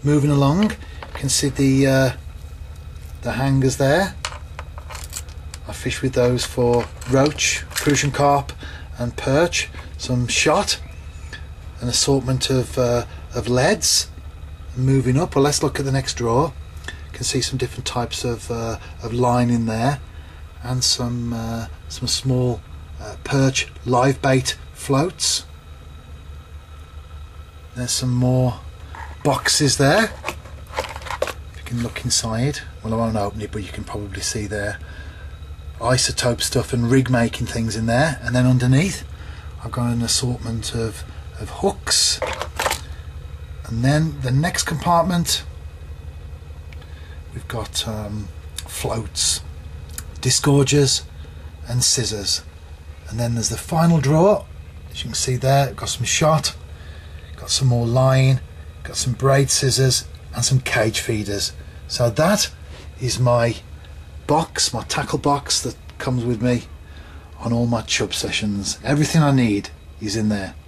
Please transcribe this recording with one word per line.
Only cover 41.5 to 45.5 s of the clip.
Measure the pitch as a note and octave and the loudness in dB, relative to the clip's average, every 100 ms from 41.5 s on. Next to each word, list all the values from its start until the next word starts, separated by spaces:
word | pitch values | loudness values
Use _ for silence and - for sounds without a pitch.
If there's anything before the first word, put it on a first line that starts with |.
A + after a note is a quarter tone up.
hooks. | - G3+ - - - - - - - - - - - - - - - - - - - - | 0 0 0 -2 2 2 0 -2 -4 -8 -4 -2 -2 -6 -12 -12 -12 -12 -14 -14 -12 -6
And | A2+ | 2
then | B2+ D3+ D#3+ C#3+ | 4 4 2 0
the | C3 | 0
next | C3 E3+ - | 2 2 0
compartment, | - D3 E3+ E3+ E3 F3 E3 - - | -2 -2 4 4 4 2 2 -2 -4